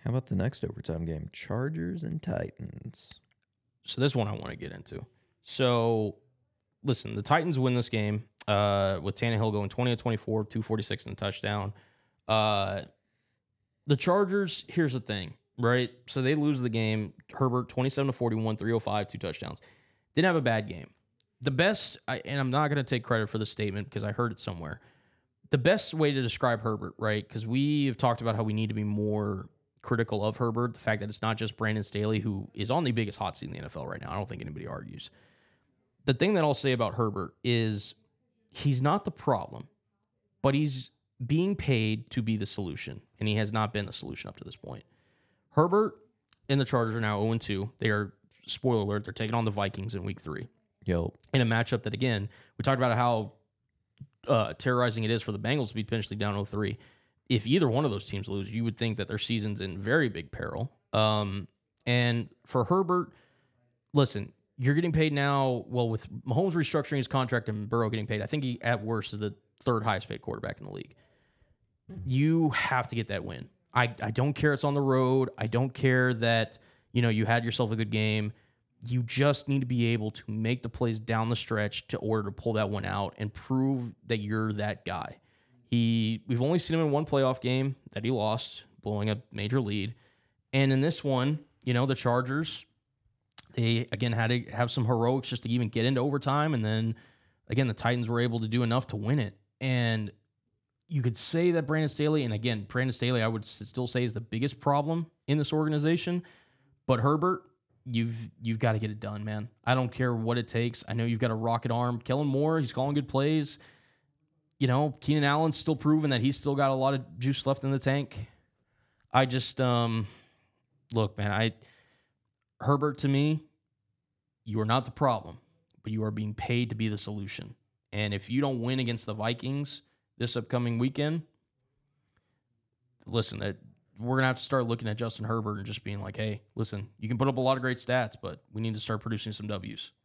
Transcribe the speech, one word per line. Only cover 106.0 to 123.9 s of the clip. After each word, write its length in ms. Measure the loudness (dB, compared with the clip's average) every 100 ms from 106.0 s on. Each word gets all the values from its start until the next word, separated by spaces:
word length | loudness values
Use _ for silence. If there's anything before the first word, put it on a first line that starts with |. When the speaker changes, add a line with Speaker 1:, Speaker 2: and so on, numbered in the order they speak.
| 0 -2 -4 -16 _ _ _ _ 0
Speaker 2:
but 140 | 2
Herbert, 420 | 4 4 2 0 -4 _ _ _
you've, 460 | -4 0 0 -2 -10 -8
you've 180 | -4 0
gotta 180 | 2 2
get 120 | -2
it 100 | -6
done, 240 | -8 -8
man. 240 | -6 -6 -8 _
I 100 | 0
don't 160 | 2 2
care 240 | 0 0
what 240 | 0 0 0
it 80 | 0
takes. 360 | -2 -2 -4 -4
I 40 |
know 100 | -2
you've 140 | 0 2
got 100 | 0
a 20 |
rocket 360 | 0 0 0 0
arm. 260 | 0 0 -2
Kellen 280 | -2 0 2
Moore, 320 | 2 2 2
he's 120 | 0
calling 220 | 0 0
good 140 | 0 0
plays. 500 | 2 2 2 0 -6 -14 -20 _ _ _ _ _ _ _ 0
You 80 | 2
know, 280 | 4 2 0
Keenan 240 | 2 4
Allen's 320 | 4 4 2 2
still 200 | 0 0
proving 340 | 4 4 4
that 100 | 2
he's 160 | 2 0
still 180 | 0
got 160 | 2 2
a 40 |
lot 200 | 4 2
of 240 | 0 -2 -4
juice 260 | 0 0 0
left 180 | 0
in 60 | 0
the 60 | 0
tank. 500 | 2 0 0 -8 -12 _ _ _ _ _ _ _ _
I 140 | 2 4
just, 340 | 2 -2 0
um, 460 | 2 4 2 0 -2 -8 _ _ _ _ _ _ -4
look, 240 | 0 0 0
man, 120 | -2
I, 200 | 2 0 -2 -16 _ _ _ _ _ _ _ _ -6
Herbert, 380 | 0 2 2 0
to 100 | 2
me, 340 | 4 4 0 -4 _ _ _ _